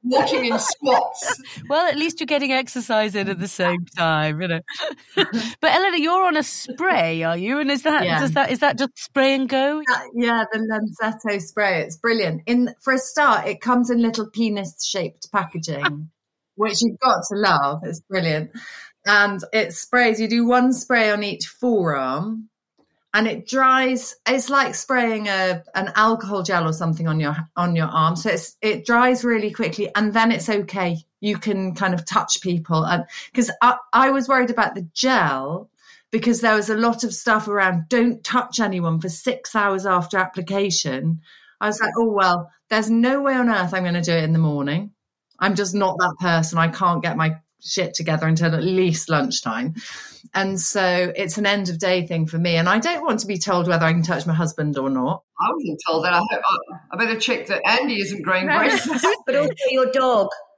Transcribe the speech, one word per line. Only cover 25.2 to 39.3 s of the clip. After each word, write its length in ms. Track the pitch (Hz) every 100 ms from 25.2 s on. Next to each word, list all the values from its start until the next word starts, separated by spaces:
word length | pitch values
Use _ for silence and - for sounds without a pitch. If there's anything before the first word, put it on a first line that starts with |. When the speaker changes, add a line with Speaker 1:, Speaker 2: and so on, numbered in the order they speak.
| 208
Speaker 3:
a, 340 | 190 185 170 -
an 160 | 185 190
alcohol 480 | 214 220 226 196 202
gel 260 | 185 180 165
or 40 |
something 340 | 160 165 160 165
on 100 | 156
your, 160 | 147 151 160 -
on 180 | 175
your 120 | 170 156
arm. 280 | 160 160 175
So 120 | 220
it's, 260 | 165 - -
it 240 | 220 208
dries 400 | - 240 254 247
really 260 | 240 226 208
quickly, 360 | - 190 170 208
and 180 | 208 214
then 180 | 220 226
it's 160 | 196 -
okay. 480 | 208 180 196 180 165 _ _
You 180 | 208 196
can 360 | 220 196 185
kind 200 | 165 190
of 100 | 180
touch 380 | 165 - - -
people. 420 | 185 175 165 160
And 200 | 156 175 262 - -
'cause 180 | - 220 -
I, 140 | 240 262 -
I 160 | 233 269
was 180 | 277 254
worried 220 | 262 247
about 240 | 233 202
the 80 | - 170
gel 800 | - 254 247 156 135 135 170 214 _ - - _
because 300 | 226 240 233
there 120 | 226
was 140 | 214 208
a 80 | 214
lot 280 | 233 233
of 100 | 233
stuff 340 | 175 - 214 214
around, 400 | 202 190 175 160
"Don't 340 | 247 233 233
touch 380 | - 247 247 -
anyone 400 | 208 185 170 160
for 80 | 180
six 460 | 165 -